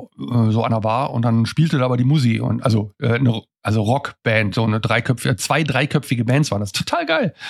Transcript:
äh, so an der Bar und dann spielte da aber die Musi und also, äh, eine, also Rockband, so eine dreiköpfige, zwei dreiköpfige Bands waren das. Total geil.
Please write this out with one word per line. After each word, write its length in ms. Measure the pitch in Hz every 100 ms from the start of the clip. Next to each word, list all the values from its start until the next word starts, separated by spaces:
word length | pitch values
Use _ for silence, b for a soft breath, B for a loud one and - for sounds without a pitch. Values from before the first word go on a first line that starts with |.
| - -
äh, 340 | 139 120 110
so 100 | 110
an 80 | 113
der 100 | 113
Bar 300 | 107 117 147
und 120 | 127
dann 240 | 117 113 113
spielte 320 | - 160 147
da 60 |
aber 120 | 127 123
die 80 |
Musi 340 | 123 151 123 110
und 240 | 120 117
also, 280 | - 110 101 -
äh, 140 | 117
eine, 280 | 117 131 113 - _
also 200 | 113 110
Rockband, 720 | 104 135 - - 120 110 104
so 80 | 113
eine 160 | 110 107
dreiköpfige, 540 | 107 113 - 120 131 127
zwei 280 | - 139
dreiköpfige 600 | 160 127 147 151 - 120
Bands 260 | 117 131 151
waren 80 | 101
das. 100 | 101
Total 320 | - - 339 311
geil. 280 | 320 214 B